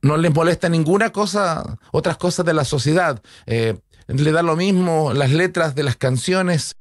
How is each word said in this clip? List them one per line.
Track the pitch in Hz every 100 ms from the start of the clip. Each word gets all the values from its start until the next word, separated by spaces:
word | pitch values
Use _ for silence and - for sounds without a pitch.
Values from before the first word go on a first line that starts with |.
No | 135 156
les | 165
molesta | 147 165 165 180
ninguna | 165 151 196 226
cosa, | - 208 202 185 160 - - _
otras | - 175 -
cosas | 175 170 175
de |
la | 156 135
sociedad. | 147 131 165 170 123 - - -
Eh, | 117 113 101 _ _ -
le | 135 151
da | 160
lo | 170 160
mismo | 190 185 180 160 151
las | 135 135
letras | 151 185 180 160 135
de |
las | 147 120
canciones | 131 127 - 185 180 165 - -